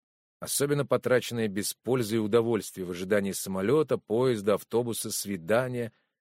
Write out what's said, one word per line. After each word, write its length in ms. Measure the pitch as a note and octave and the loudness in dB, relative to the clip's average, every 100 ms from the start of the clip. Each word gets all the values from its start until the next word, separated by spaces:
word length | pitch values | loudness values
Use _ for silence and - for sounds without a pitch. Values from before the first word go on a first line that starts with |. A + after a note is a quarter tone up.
| _ _ _ _ | _ _ _ _
особенно 460 | - - C#3+ C#3+ C3 | -6 -2 0 0 2
потраченное 640 | B2 A#2+ B2 - A#2+ A2+ | 0 4 2 2 -2 -2
без 260 | G2 F#2+ | -2 -4
пользы 440 | - - B2+ G#2+ A2+ | -6 -2 0 2 0
и 20 | |
удовольствия 680 | G#2+ A#2 A#2 A2+ - - F2+ | 4 4 4 0 -2 -8 -8
в 60 | |
ожидании 400 | F2 F#2 G#2 G2 | -6 0 2 2
самолета, 680 | F2+ - F#2+ G2 D3+ D3 A#2 | -4 -4 -2 2 2 2 -2
поезда, 580 | - A2 C3 A2+ G2+ F#2+ | 0 0 2 2 2 0
автобуса, 540 | - A2+ A#2+ G#2+ A2 | 0 -2 0 -4 -6
свидания, 800 | - G2+ G2 E2 A2 B2+ B2 A2+ - _ _ | -6 -6 -6 0 0 0 -4 -8 -10 _ _